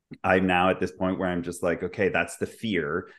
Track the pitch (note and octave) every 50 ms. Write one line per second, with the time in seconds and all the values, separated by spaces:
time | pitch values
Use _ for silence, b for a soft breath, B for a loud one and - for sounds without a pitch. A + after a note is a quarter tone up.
0 | _ _ - - - F#2+ F#2 F#2+ F#2+ F#2 F2+ F2+ F2+ F#2+ F#2 - F#2+ F2 - -
1 | F#2+ F#2 F#2 F2+ F#2+ F2+ F2 F2 E2 F2 E2+ - - F2 E2 D#2+ F#2 F2 - A2
2 | G2+ F2+ D#2 E2+ F2 - - - - - - - - A2+ G2 E2+ D2+ C#2+ D#2+ F2+
3 | B B B